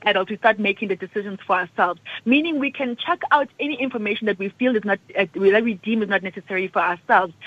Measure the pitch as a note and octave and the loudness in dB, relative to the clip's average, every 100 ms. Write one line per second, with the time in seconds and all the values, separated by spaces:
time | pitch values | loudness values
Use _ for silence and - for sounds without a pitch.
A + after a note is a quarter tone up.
0 | G#3+ G3 F#3+ G#3 A#3 G#3 G3+ G3 G3+ F#3+ | 0 0 0 0 2 2 0 -2 -4 -6
1 | F#3 G#3 G3+ F#3+ - F#3 - - F3+ E3+ | -6 -8 -8 -8 -2 -2 -2 0 0 -2
2 | - - A3+ C#4 E4 D4 C#4 - B3+ A#3+ | -10 -6 2 2 2 -2 -2 -4 -6 -4
3 | - F4 - D4 C4 - D4 C4+ C4 A#3+ | -4 -2 2 2 2 -4 -6 -4 -4 -4
4 | G#3 A3+ G#3+ G3 G3 - B3 A3 G3+ G3 | -4 -2 -2 -2 -4 0 2 2 0 -2
5 | - - F#3+ F3+ G3 G#3 A#3 F#3 G#3+ A3+ | -4 -4 -2 2 4 4 2 -2 -2 -2
6 | G3+ G3 F#3 G3 - F#3+ F#3+ G3+ F3 F3 | 0 -2 -2 -10 -6 -4 -2 0 0 -2
7 | - G#3 F3+ - | 2 2 2 -4